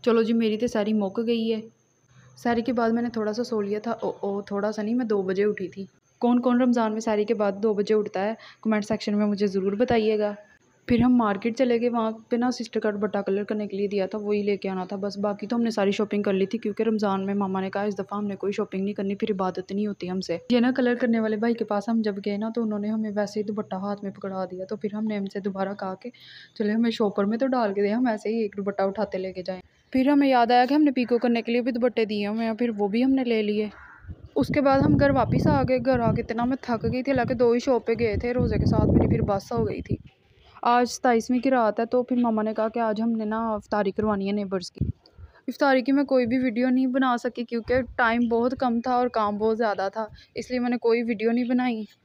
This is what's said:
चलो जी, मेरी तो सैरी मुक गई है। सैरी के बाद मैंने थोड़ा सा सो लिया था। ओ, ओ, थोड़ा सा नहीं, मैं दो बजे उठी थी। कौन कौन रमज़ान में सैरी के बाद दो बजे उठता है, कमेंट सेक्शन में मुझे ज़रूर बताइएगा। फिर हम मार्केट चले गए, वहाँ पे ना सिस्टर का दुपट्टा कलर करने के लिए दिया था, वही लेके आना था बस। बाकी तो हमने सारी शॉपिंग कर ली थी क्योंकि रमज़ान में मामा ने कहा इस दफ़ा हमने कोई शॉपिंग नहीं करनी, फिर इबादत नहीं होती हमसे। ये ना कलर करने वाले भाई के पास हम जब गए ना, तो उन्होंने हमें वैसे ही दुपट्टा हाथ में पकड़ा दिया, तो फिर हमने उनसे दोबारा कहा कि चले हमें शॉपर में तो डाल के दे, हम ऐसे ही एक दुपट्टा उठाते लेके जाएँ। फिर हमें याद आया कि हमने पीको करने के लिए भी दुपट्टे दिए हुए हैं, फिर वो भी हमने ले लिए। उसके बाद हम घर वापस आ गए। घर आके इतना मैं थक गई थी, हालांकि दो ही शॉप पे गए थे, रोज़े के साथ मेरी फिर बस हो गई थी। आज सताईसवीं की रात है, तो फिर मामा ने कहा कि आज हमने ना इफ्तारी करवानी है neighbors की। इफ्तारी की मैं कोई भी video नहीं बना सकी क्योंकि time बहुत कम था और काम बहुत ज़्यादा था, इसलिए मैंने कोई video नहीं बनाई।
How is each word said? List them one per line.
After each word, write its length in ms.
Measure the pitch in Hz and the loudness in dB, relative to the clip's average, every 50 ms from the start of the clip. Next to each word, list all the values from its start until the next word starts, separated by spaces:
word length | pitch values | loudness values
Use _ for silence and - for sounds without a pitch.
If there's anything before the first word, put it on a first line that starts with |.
| - | 2
चलो 180 | 247 233 226 226 | 4 4 4 4
जी, 100 | 214 233 | 2 2
मेरी 240 | 226 226 214 214 | 2 2 0 0
तो 100 | 214 240 | 0 -2
सैरी 260 | 233 - 220 208 214 220 | -2 0 -2 0 0 0
मुक 260 | 214 202 190 190 240 | 0 0 -2 -4 -4
गई 280 | 226 226 233 226 226 | -2 0 0 0 0
है। 160 | 226 226 220 220 - _ _ _ _ _ _ _ _ _ - - - - - - | -2 -2 -4 -6 -12 _ _ _ _ _ _ _ _ _ -20 -20 -20 -20 -6 -2
सैरी 180 | 240 233 233 | 0 0 0
के 120 | 220 269 247 | 0 0 0
बाद 180 | 240 233 226 | 0 0 0
मैंने 180 | 226 240 240 240 | 0 0 -2 -4
थोड़ा 220 | 233 226 214 214 | -4 -4 -4 -2
सा 120 | 208 233 240 | -2 -4 -4
सो 180 | 233 233 214 | -4 -2 -4
लिया 180 | 202 196 208 214 | -2 -2 -4 -4
था। 120 | 214 233 | -4 -6
ओ, 280 | 220 - - 180 - - - | -6 -4 -4 -6 -6 -4 -6
ओ, 180 | 202 196 202 | -4 -4 -4
थोड़ा 300 | 208 - 202 202 196 214 | -6 -4 -4 -4 -2 -4
सा 100 | 214 214 | -4 -4
नहीं, 140 | 208 214 240 | -4 -2 -2
मैं 120 | 247 254 | -2 0
दो 160 | 214 214 202 185 | 0 0 0 0
बजे 220 | 185 190 190 208 | -2 0 0 0
उठी 220 | 214 208 - 190 | 0 0 -2 -8
थी। 200 | 170 - 196 196 - _ _ _ _ _ _ | -10 -10 -12 -14 -16 _ _ _ _ _ _
कौन 200 | - 240 247 247 | 2 2 2 4
कौन 220 | 240 254 240 240 | 4 2 2 4
रमज़ान 300 | 262 247 240 240 220 214 | 4 4 4 2 2 0
में 80 | 214 220 | -2 -2
सैरी 260 | 220 226 214 208 208 | -2 -2 0 0 0
के 80 | 214 233 | 0 0
बाद 200 | 202 214 202 196 | 0 0 0 0
दो 200 | 196 214 220 208 | 0 0 0 0
बजे 200 | 190 208 196 220 | 0 0 2 2
उठता 280 | 214 208 208 - 185 | 2 2 0 -4 -4
है, 160 | 196 214 226 - - - - _ - | -4 -4 -4 -8 -14 -20 -20 _ -2
कमेंट 200 | 220 220 208 202 | 0 0 0 0
सेक्शन 320 | - 220 208 - 226 208 | -2 -4 -4 -2 -2 0
में 100 | 208 208 | 2 2
मुझे 220 | 208 208 190 208 | 2 2 0 0
ज़रूर 280 | 202 185 196 185 196 196 | 0 0 0 0 0 0
बताइएगा। 640 | 202 247 247 240 226 214 220 220 208 208 208 208 208 - _ _ _ _ _ _ _ _ - | 0 0 2 2 2 2 2 0 0 0 -2 -4 -8 -16 _ _ _ _ _ _ _ _ 0
फिर 120 | 247 226 | 2 4
हम 160 | 240 247 247 | 6 6 6
मार्केट 380 | 240 226 208 202 196 208 233 226 | 4 4 2 0 0 -2 -4 0
चले 240 | - 269 247 240 233 | 0 2 2 2 2
गए, 100 | 233 240 | 2 0
वहाँ 360 | 226 233 220 220 220 226 - _ | 0 0 -2 -2 -4 -6 -6 _
पे 60 | 247 | -2
ना 140 | 233 240 254 | 0 0 0
सिस्टर 280 | 247 - 226 - - 220 | -2 -4 -8 -6 -6 -2
का 120 | 214 214 | -2 -2
दुपट्टा 300 | 202 208 214 202 196 202 | -2 -2 -4 -2 -2 -4
कलर 220 | 196 - 196 202 208 | -2 -2 -2 -2 -2
करने 240 | - 226 214 208 | -4 -4 -4 -4
के 100 | 202 - | -6 -4
लिए 100 | 190 202 | -4 -4
दिया 200 | 196 202 202 190 | -2 0 -2 -2
था, 100 | 185 - | -2 -4
वही 260 | 214 208 208 208 208 208 | -6 -2 0 0 0 0
लेके 260 | 208 202 196 - 190 | 0 -2 -2 -2 -4
आना 160 | 190 185 185 | -4 -4 -6
था 120 | 185 202 | -6 -6
बस। 200 | 196 190 202 196 | -6 -6 -6 -4
बाकी 300 | 202 202 208 202 202 214 | -2 -2 -2 -2 -4 -6
तो 80 | 202 247 | -4 -2
हमने 160 | 233 233 226 | 0 0 0
सारी 200 | 226 240 196 196 | 0 2 2 2
शॉपिंग 320 | 196 - 214 208 208 208 202 | 2 0 -2 0 0 -2 0
कर 100 | 208 196 | 0 0
ली 120 | 190 196 | 0 0
थी 120 | 196 - | 0 -2
क्योंकि 260 | 226 - 214 202 - 220 | -4 -4 -6 -4 -2 0
रमज़ान 380 | 226 220 208 214 202 196 190 | 0 0 0 0 0 0 0
में 120 | 190 202 196 | -2 -2 -2
मामा 280 | 202 202 190 190 190 | -2 -2 0 -2 -2
ने 80 | 190 190 | -4 -2
कहा 140 | 190 202 202 | -4 -2 -4
इस 120 | 208 196 | -2 -4
दफ़ा 220 | 196 185 - 202 | -6 -8 -6 -6
हमने 180 | 208 208 202 196 | -6 -4 -6 -6
कोई 160 | 190 - 196 | -4 -4 -4
शॉपिंग 320 | 202 - 202 - - 190 190 | -2 -2 -4 -4 -4 -4 -4
नहीं 100 | 202 208 | -4 -4
करनी, 220 | - 202 196 202 | -4 -4 -4 -2
फिर 140 | 202 226 220 | -2 -2 -2
इबादत 420 | 208 190 190 185 180 185 185 - | 0 -2 -2 -2 -2 -6 -8 -6
नहीं 160 | 196 202 208 | -4 -4 -2
होती 200 | 208 196 _ 180 | -4 -4 _ -8
हमसे। 340 | 180 185 190 185 - 165 170 - - | -6 -6 -6 -4 -4 -6 -6 0 2
ये 80 | 247 240 | 2 4
ना 120 | 233 254 | 4 2
कलर 240 | 254 277 254 240 240 | 2 2 2 2 2
करने 240 | 240 262 233 226 226 | 2 2 0 2 2
वाले 180 | 220 220 220 | 0 0 -2
भाई 160 | 208 233 233 233 | 0 0 0 0
के 100 | 226 220 | -2 -2
पास 220 | - 208 202 202 - | -2 -2 -2 0 0
हम 120 | 226 226 | -2 0
जब 180 | 214 214 196 202 | 0 -2 -4 -4
गए 180 | 196 208 202 | -4 -4 -4
ना, 120 | 202 220 226 | -4 -4 -4
तो 140 | 226 240 233 | -4 -4 -4
उन्होंने 240 | 214 208 208 208 | -2 -4 -4 -4
हमें 240 | 214 220 220 220 214 | -4 -4 -4 -4 -4
वैसे 280 | 202 208 208 196 - 214 | -2 -2 -4 -2 -4 -4
ही 40 | 202 | -4
दुपट्टा 340 | 208 208 208 208 - 190 | -4 -4 -6 -6 -6 -8
हाथ 180 | 185 196 202 202 202 208 | -6 -4 -6 -6 -6 -8
में 100 | 196 190 | -10 -10
पकड़ा 320 | - - 196 190 190 190 | -10 -10 -8 -6 -6 -6
दिया, 200 | 185 185 185 185 | -6 -8 -10 -8
तो 100 | 185 214 | -8 -8
फिर 200 | 208 - 208 202 | -6 -6 -6 -4
हमने 240 | 214 220 220 214 202 | -4 -4 -2 -2 -4
उनसे 200 | 196 196 - 202 | -4 -6 -6 -6
दोबारा 340 | 190 208 190 190 190 190 202 | -6 -4 -4 -2 -4 -4 -4
कहा 200 | 202 196 190 190 | -6 -6 -8 -8
कि 180 | - - 240 _ - - - - - - - _ | -8 -12 -16 _ -16 -20 -20 -20 -20 -20 -20 _
चले 160 | - 220 208 214 | -2 -2 0 2
हमें 180 | 226 233 233 | 2 2 2
शॉपर 340 | 226 - 226 202 196 - 196 | 2 2 0 0 2 0 0
में 140 | 202 226 233 | 0 0 0
तो 80 | 269 | 0
डाल 260 | 262 262 254 233 202 196 | 0 0 0 0 0 0
के 80 | 202 | 0
दे, 80 | 202 196 | 0 0
हम 180 | 208 240 254 | 2 0 0
ऐसे 220 | 247 214 208 - 202 | 0 0 -2 -4 -4
ही 160 | 220 226 220 | -2 -2 -2
एक 80 | 202 - | -2 -4
दुपट्टा 280 | 202 196 202 196 - 190 | -4 -4 -4 -2 0 -2
उठाते 320 | 196 196 220 208 - - | -2 0 -2 -4 -2 -2
लेके 260 | 185 185 190 185 185 180 | -6 -6 -6 -8 -8 -8
जाएँ। 180 | 190 185 185 - _ _ _ _ _ - | -8 -8 -10 -12 _ _ _ _ _ 0
फिर 160 | 262 262 277 | 2 4 4
हमें 180 | 294 285 285 | 4 4 4
याद 240 | 269 262 240 233 226 | 6 6 4 4 6
आया 140 | 247 247 254 | 6 4 6
कि 80 | 247 285 | 4 4
हमने 180 | 302 311 294 | 4 4 4
पीको 260 | 254 254 247 214 247 | 4 0 0 2 2
करने 240 | 233 254 240 233 233 | 2 2 2 0 0
के 100 | 226 - | 0 0
लिए 100 | 233 240 | -2 0
भी 100 | 226 254 | 0 0
दुपट्टे 340 | 233 240 233 247 220 240 226 | -2 0 0 0 2 0 0
दिए 220 | 202 214 208 202 | 0 0 -2 -2
हुए 180 | 202 214 226 226 | -2 -2 -2 -2
हैं, 100 | 226 220 | -4 -2
फिर 160 | 214 247 233 | -2 -2 -2
वो 160 | 220 202 208 | 0 -2 -2
भी 140 | 202 196 233 | 0 2 2
हमने 220 | 254 269 269 269 254 | 2 4 2 2 2
ले 180 | 240 226 220 | 0 0 0
लिए। 300 | 214 208 208 208 214 208 - - - - - - - - - - - - _ | 0 0 0 -2 -2 -4 -8 -14 -20 -20 -20 -20 -16 -16 -16 -16 -18 -6 _
उसके 260 | 440 - - - 302 | -2 0 2 2 2
बाद 200 | 262 277 269 277 | 4 4 4 6
हम 160 | 285 294 294 | 6 4 6
घर 140 | - 285 277 | 6 4 4
वापस 360 | 269 269 220 - 247 254 - | 4 2 2 2 0 2 2
आ 160 | 320 294 277 254 | 4 2 2 2
गए। 160 | 240 254 254 | 2 0 0
घर 220 | 233 262 262 240 | 2 0 0 2
आके 200 | 233 220 214 233 | 2 0 0 -2
इतना 240 | 226 - 226 233 240 | -4 -4 -4 -2 -2
मैं 120 | 247 269 262 - - | -2 -2 -4 -4 -4
थक 160 | 240 214 233 | -4 -2 -2
गई 180 | 226 233 254 247 | -2 -2 -2 -2
थी, 80 | 277 | 0
हालांकि 220 | 277 254 233 226 262 | 0 0 0 0 0
दो 200 | 233 247 240 233 | 2 4 4 4
ही 60 | 247 | 2
शॉप 280 | - 285 254 226 - | 2 2 0 0 0
पे 80 | - 226 | -2 -2
गए 220 | 220 240 220 202 | 0 0 0 0
थे, 140 | 196 - 240 | -2 -4 -2
रोज़े 260 | 240 254 247 233 214 | 0 0 0 2 2
के 80 | 202 - | 2 2
साथ 220 | 202 - 208 214 | 4 4 4 4
मेरी 200 | - - - 220 | 6 6 4 6
फिर 140 | - - - | 4 2 2
बस 280 | - - 202 196 - - 240 | 2 0 0 -2 -2 -4 -2
हो 100 | 233 220 | -2 0
गई 180 | 202 - - | -2 -2 -6
थी। 160 | - - - - - - _ _ _ _ _ _ _ - - - - | -4 -6 -6 -6 -6 -20 _ _ _ _ _ _ _ -20 -16 -2 0
आज 240 | 240 240 240 247 | 2 4 4 2
सताईसवीं 520 | 233 - - - 254 240 226 220 - 254 247 | 2 -2 0 2 2 2 2 2 0 -2 2
की 100 | 226 269 | 2 2
रात 300 | 262 254 226 214 214 226 | 4 4 4 2 2 0
है, 60 | 233 | -2
तो 180 | 226 - 247 247 | 0 0 0 0
फिर 140 | - 262 | 2 0
मामा 240 | 247 240 233 220 214 | 2 2 2 2 0
ने 120 | 214 220 220 | 0 -2 -2
कहा 160 | 220 220 226 | -2 -2 -2
कि 100 | 220 240 | 0 -2
आज 220 | 233 220 214 214 | 0 0 0 0
हमने 240 | 226 233 226 220 214 | 0 0 0 0 -2
ना 340 | 214 220 226 233 226 214 208 - | -2 -2 -2 -2 -2 -4 -4 -4
इफ्तारी 280 | - 220 208 202 196 | -4 -2 0 0 0
करवानी 360 | 185 - 208 220 208 196 196 | -2 0 0 0 0 0 0
है 60 | 196 208 | -2 -2
neighbors 360 | 208 202 185 190 185 175 - | -2 -2 -2 -4 -6 -6 -8
की। 220 | _ - - - - _ _ _ _ - - - _ - _ - | _ -4 -4 -4 -4 _ _ _ _ -20 -20 -20 _ -12 _ -10
इफ्तारी 320 | 240 - 302 277 262 262 | -2 2 4 4 4 4
की 100 | 233 277 | 4 2
मैं 140 | 277 285 285 | 2 2 2
कोई 200 | 262 269 254 247 | 4 2 2 2
भी 120 | 220 247 | 2 0
video 320 | 262 254 262 208 233 247 262 | 0 0 0 0 0 0 2
नहीं 180 | 254 254 262 | 2 2 2
बना 300 | 262 247 269 269 262 240 | 2 2 2 2 2 0
सकी 260 | 240 - 247 - - 240 | 0 -2 -6 -6 -6 -8
क्योंकि 380 | - 240 233 226 - 240 262 | -4 -4 -6 -2 0 0 0
time 480 | 247 - - - 247 226 233 240 240 226 | 0 -2 -2 0 2 2 2 2 2 2
बहुत 240 | 233 233 233 254 262 | 2 2 2 0 0
कम 280 | - 262 247 226 233 | 0 0 0 0 0
था 160 | 233 262 247 | 0 0 0
और 100 | 247 247 | 2 0
काम 300 | 247 247 226 214 208 208 | 0 0 0 0 0 0
बहुत 200 | 202 214 220 220 | 0 0 0 2
ज़्यादा 320 | 220 240 214 196 196 190 196 | 2 0 0 0 -2 -4 -4
था, 220 | - 220 220 214 - - - _ _ | -4 -6 -8 -8 -10 -20 -20 _ _
इसलिए 220 | - 220 - 247 247 | -10 -8 -4 -4 -2
मैंने 180 | 240 247 247 | 0 0 -2
कोई 260 | 233 - 233 226 240 233 | 0 2 2 2 2 2
video 280 | 226 233 196 214 226 | -2 -2 0 0 0
नहीं 160 | 233 247 247 | 2 0 0
बनाई। 400 | 233 254 247 254 254 233 220 208 - - _ | 2 0 2 2 0 -2 -4 -6 -10 -14 _